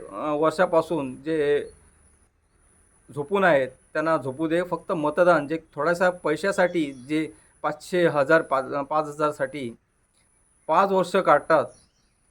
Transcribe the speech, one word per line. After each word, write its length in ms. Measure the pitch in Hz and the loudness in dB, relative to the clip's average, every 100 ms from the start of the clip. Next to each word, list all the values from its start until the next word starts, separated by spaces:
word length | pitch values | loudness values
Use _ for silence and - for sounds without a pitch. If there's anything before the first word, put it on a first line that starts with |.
| - | -4
अ, 240 | 98 147 | -8 -4
वर्षापासून 880 | 147 156 156 180 165 160 165 131 127 | 0 0 2 2 2 0 -4 -6 -8
जे 480 | 156 160 143 143 92 - _ _ _ _ _ _ _ _ _ _ _ _ _ | -6 -2 2 0 -2 -12 _ _ _ _ _ _ _ _ _ _ _ _ _
झोपून 300 | 139 143 196 | -10 -4 2
आहेत, 240 | 185 143 127 - _ | 4 4 0 -6 _
त्यांना 240 | 156 160 160 | -4 0 0
झोपू 320 | 131 127 160 | -2 -6 -2
दे. 140 | 170 | -2
फक्त 300 | 175 165 - | -2 -8 -6
मतदान, 560 | 180 147 151 175 165 143 | -4 -2 2 4 4 0
जे 100 | 160 - | -8 -8
थोड्याशा 360 | 147 156 175 185 | -4 -2 0 0
पैशासाठी, 840 | 180 156 156 196 196 180 175 143 | 0 -4 -2 -2 0 0 0 -4
जे 400 | 131 127 156 151 - _ _ | -8 -6 -4 -4 -10 _ _
पाचशे, 440 | 151 151 - 180 170 | -8 -6 -4 2 2
हजार, 360 | 143 143 160 | 2 4 2
पाच, 220 | 160 135 | 4 -2
पाच 420 | 127 139 139 151 151 | -2 -6 -4 -2 -4
हजारसाठी 680 | 147 151 147 135 147 123 113 _ _ _ _ _ _ _ _ - | -2 -4 -2 -6 -6 -10 -12 _ _ _ _ _ _ _ _ -2
पाच 240 | 165 196 | 2 4
वर्ष 260 | 190 180 196 | 2 2 0
काढतात, 480 | 175 147 - 156 117 - _ _ _ _ _ | 4 4 4 2 2 -8 _ _ _ _ _